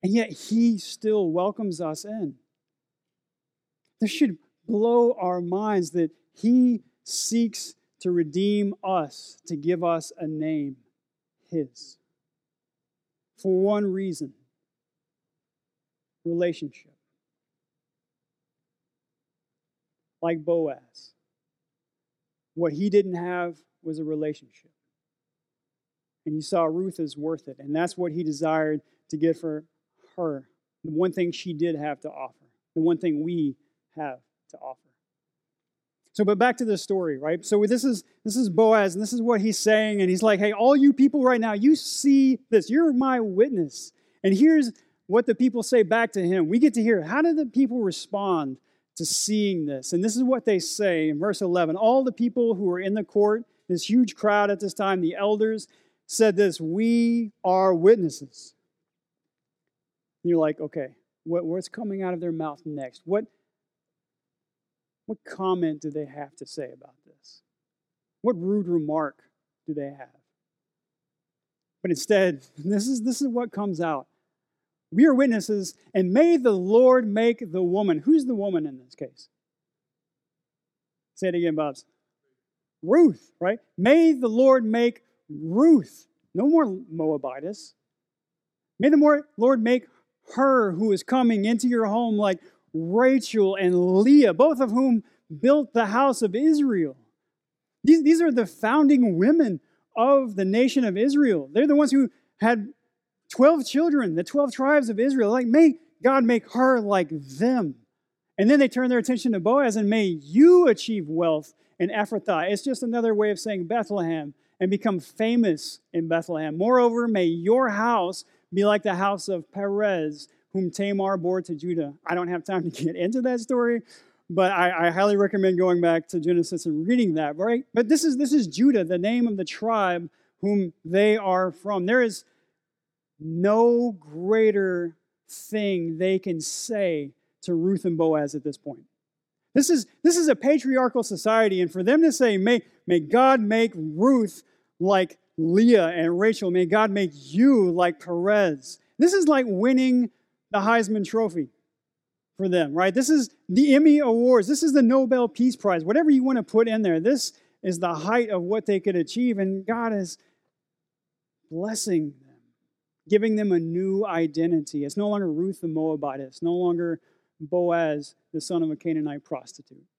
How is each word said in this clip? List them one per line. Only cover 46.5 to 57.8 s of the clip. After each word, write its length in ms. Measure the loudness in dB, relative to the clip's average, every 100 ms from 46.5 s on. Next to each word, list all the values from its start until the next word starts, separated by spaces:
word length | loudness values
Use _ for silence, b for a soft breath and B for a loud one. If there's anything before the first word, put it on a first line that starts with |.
| 2
get 140 | 2
to 80 | 2
hear, 200 | 0 0
how 180 | -2 -2
did 160 | 0 0
the 100 | -2
people 340 | -2 -2 0
respond 800 | -4 -6 -8 -6 -2 -2 -4 -10 _ _ _
to 100 | -12
seeing 600 | -6 -6 -2 -2 -2 -2 -4
this? 260 | -8 -4
And 120 | -2
this 100 | -2 -2
is 60 |
what 220 | -2 0
they 160 | 0 -2
say 480 | -4 -4 -2 0 -2
in 100 | -2
verse 240 | -4 -4
eleven. 320 | -2 0 0
All 300 | 0 2 2
the 80 | 0
people 420 | -2 -4 0 -2
who 120 | 0 -2
were 120 | -2
in 160 | -4
the 100 | -4
court, 400 | -4 0 2 0 -6 _ _
this 220 | -6 0
huge 240 | 2 2
crowd 340 | 0 0 2 2
at 120 | -2
this 140 | -6
time, 260 | -6 -4 -2
the 160 | -2 -2
elders, 500 | -2 0 -2 -4 -10 _ _ _ _
said 300 | 0 2 2
this, 240 | 0 0
"We 720 | -6 -2 0 2 0 -2 -4 _
are 320 | -2 0 2
witnesses." 800 | 4